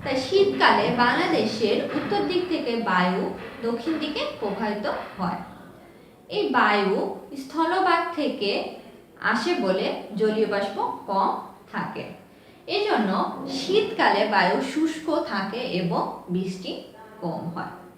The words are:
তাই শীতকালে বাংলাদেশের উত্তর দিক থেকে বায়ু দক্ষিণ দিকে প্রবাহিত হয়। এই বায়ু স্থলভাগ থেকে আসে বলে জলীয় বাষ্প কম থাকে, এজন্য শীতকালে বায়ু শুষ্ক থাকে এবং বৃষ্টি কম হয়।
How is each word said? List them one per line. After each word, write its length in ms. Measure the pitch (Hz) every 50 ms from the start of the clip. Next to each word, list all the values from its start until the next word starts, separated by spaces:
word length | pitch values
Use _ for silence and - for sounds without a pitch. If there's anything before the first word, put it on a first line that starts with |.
| -
তাই 120 | 285 262 262
শীতকালে 680 | 262 - 370 392 392 - - - 214 - - - 208 240 240 240
বাংলাদেশের 800 | 240 247 254 302 349 370 330 262 214 220 - - 233 202 226 - - - -
উত্তর 260 | 294 - - 403 415 403 403
দিক 140 | 359 359 359 -
থেকে 260 | 339 285 - - 233
বায়ু 480 | 233 214 196 185 180 180 185 185 - - 131 - - - - - - -
দক্ষিণ 300 | 226 233 226 - 330 320 302
দিকে 260 | 302 302 - 453 571 587 - -
প্রবাহিত 460 | - 202 196 226 226 208 208 208 214 294 466 - - - - -
হয়। 240 | 185 170 - - - - - - - - - - - - - - - - - - - -
এই 200 | - 415 403 302
বায়ু 680 | - - 220 208 208 202 196 190 196 - - - - - - - - -
স্থলভাগ 640 | - - - 302 330 339 359 381 381 370 339 339 339 339 -
থেকে 360 | 302 294 262 208 - 208 196 220 - - - - - - - - - - - - -
আসে 320 | - 196 226 240 - 339 349
বলে 500 | - 214 190 185 - 190 - - - - - - 208
জলীয় 280 | 220 214 214 214 220
বাষ্প 320 | 196 202 196 202 196 - - 466 - - - - -
কম 220 | 196 196 190 196 196 - - - - - - -
থাকে, 320 | - 196 - - - - - - - - - - - - - - - - - -
এজন্য 420 | 359 392 415 415 381 - 214 196 190 - - - - - - - - -
শীতকালে 600 | - - - - - - - - 294 220 - 202 208
বায়ু 360 | - 208 196 180 180 - 277
শুষ্ক 460 | - - - 302 320 320 - - - 330 320 - 330 -
থাকে 300 | 214 196 196 214 214 240
এবং 640 | 254 - - 180 190 170 185 277 - - - - - -
বৃষ্টি 420 | 180 185 185 - - - - 269 - - - - - - - - - -
কম 200 | - 170 156 - - 170 170
হয়। 180 | 156 - - - - - - -